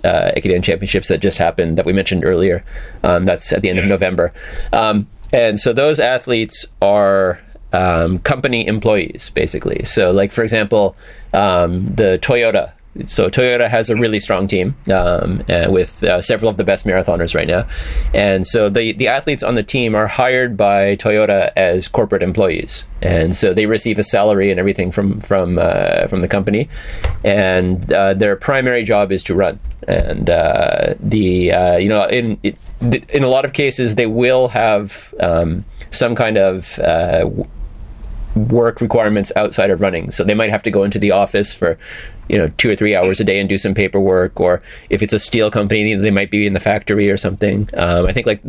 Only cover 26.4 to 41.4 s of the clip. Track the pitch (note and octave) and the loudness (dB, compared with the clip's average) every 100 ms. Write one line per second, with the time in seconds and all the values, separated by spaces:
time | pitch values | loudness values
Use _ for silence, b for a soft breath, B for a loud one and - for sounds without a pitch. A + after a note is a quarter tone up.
26.4 | G2 G#2 C#3 B B B B B - G2+ | 0 -2 -2 B B B B B 0 2
27.4 | F#2+ F#2 F#2 F#2 - G2 G2 G2 G#2 G2 | 2 2 0 -2 0 2 2 2 0 0
28.4 | - C3+ B2+ A#2+ A2 G#2 G2 F#2+ - F#2 | 0 0 0 0 0 0 2 -2 -2 0
29.4 | F#2 - - - - - - - - E2+ | 0 -2 -8 -8 -2 0 0 -2 0 2
30.4 | D#2+ - - G1+ G1+ - G2+ A2 F#2 F2+ | 2 2 0 0 -2 -2 -2 0 2 2
31.4 | F2 F2+ F2+ F2 G2+ G#2+ G2 B2 A#2 G#2 | 2 2 2 2 2 0 0 0 -2 -4
32.4 | G#2 - - - A#2+ B2+ - C#3+ C3 C3 | -6 -6 -12 -6 -2 -2 0 0 2 2
33.4 | C3+ - C#3 B2+ A#2+ G#2+ A#2 A2+ B2 B2+ | 0 -2 -2 0 -2 0 0 2 2 4
34.4 | B2 A2+ A2+ G#2 G2+ - - - F2+ E2 | 2 2 2 0 -2 -12 -14 -4 0 2
35.4 | E2+ F2 - B B - A#2+ A#2+ A2+ A2 | 0 -2 -8 B B -4 -2 0 0 2
36.4 | F#2+ F#2 - - - E2 F2 E2 - - | 2 0 -6 -2 0 2 0 0 0 -4
37.4 | - - - - - - - - - A2+ | -8 -10 -12 -12 -16 -16 -14 -10 -4 -2
38.4 | A2 A#2 A#2 A2+ A#2 A#2+ G#2+ G#2+ G2 - | 2 2 2 0 0 2 2 2 0 0
39.4 | G#2+ - G2+ F2 G2 E2+ - - G2 G#2+ | 0 0 0 2 0 -2 -4 -2 0 0
40.4 | A2+ G#2+ A2+ G2+ G2 G2+ G2+ F#2+ G2 G#2 | 0 -2 0 0 0 0 2 2 2 0